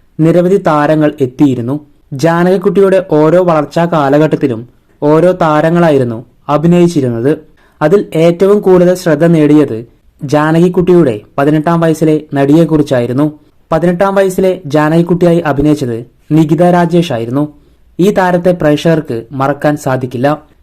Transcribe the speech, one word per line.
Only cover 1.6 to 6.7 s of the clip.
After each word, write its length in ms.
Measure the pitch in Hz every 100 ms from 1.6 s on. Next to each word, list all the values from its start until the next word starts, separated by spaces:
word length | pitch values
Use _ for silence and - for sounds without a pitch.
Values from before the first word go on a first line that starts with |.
| 120 143 - _ -
ജാനകിക്കുട്ടിയുടെ 880 | 139 160 170 180 190 196 180 190 185 185
ഓരോ 280 | 151 156 175
വളർച്ചാ 420 | 180 160 143 - 170
കാലഘട്ടത്തിലും 760 | 170 139 147 156 156 - 113 120 _ _ -
ഓരോ 300 | 147 156 175
താരങ്ങളായിരുന്നു 880 | 180 165 151 160 170 170 143 120 113 123 _ -
അഭിനയിച്ചിരുന്നത്. 840 | 147 165